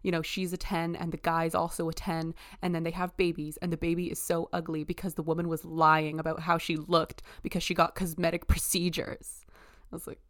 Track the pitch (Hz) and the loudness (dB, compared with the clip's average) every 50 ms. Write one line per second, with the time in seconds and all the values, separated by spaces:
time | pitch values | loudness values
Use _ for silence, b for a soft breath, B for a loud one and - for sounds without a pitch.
0 | - 190 175 165 156 - - 196 185 175 180 175 - - 196 165 165 170 170 - | 0 0 0 0 -2 -2 -2 -2 -2 -2 -2 -4 -2 -2 0 0 0 0 -2 -2
1 | 170 165 160 - - 170 165 165 165 165 165 185 170 165 - - 170 160 160 - | -4 -4 -4 0 0 2 2 2 2 2 2 2 0 0 -2 -2 -2 -2 -2 -4
2 | - 196 165 165 160 165 165 B B B B B - 180 175 165 165 165 170 180 | -4 -2 -2 -2 -2 -4 -6 B B B B B -2 0 0 0 0 -2 -2 -2
3 | 180 180 - - 185 170 170 - 147 151 151 - - 175 165 151 - 165 170 170 | -4 -4 2 2 2 2 2 -2 -6 -8 -6 -6 -2 -2 -2 0 0 0 0 0
4 | 180 - - - - - 175 165 170 - - 175 160 165 160 156 151 151 180 - | 0 -4 -4 -6 -2 0 0 0 0 -2 -2 -4 -2 -2 -4 -4 -2 -4 -4 -4
5 | - 185 156 - 156 160 160 165 170 170 160 156 - 165 160 160 160 156 156 160 | -4 -4 -4 -2 0 0 0 0 0 -2 -2 -4 -4 -6 2 6 8 8 8 6
6 | 156 151 151 160 156 160 160 - 160 175 170 165 - - 165 151 151 - 175 160 | 4 0 -2 -2 -2 -2 -4 -2 2 2 2 2 2 -2 -4 -4 2 4 4 4
7 | 160 - - - B B B B - - - 180 - - 180 180 165 170 - - | 4 2 -6 -16 B B B B -10 -4 -4 -2 0 0 4 4 4 4 4 -2
8 | 190 165 160 - 170 165 170 170 - - - - - - - 180 170 180 160 - | -2 -2 0 0 0 2 2 0 2 2 2 4 4 0 2 2 2 2 0 0
9 | - - - - - - - - - B B B B B B B B B - 165 | -4 -4 -8 -10 -12 -16 -16 -16 -20 B B B B B B B B B -12 -10
10 | - - - - _ | -10 -10 -12 -14 _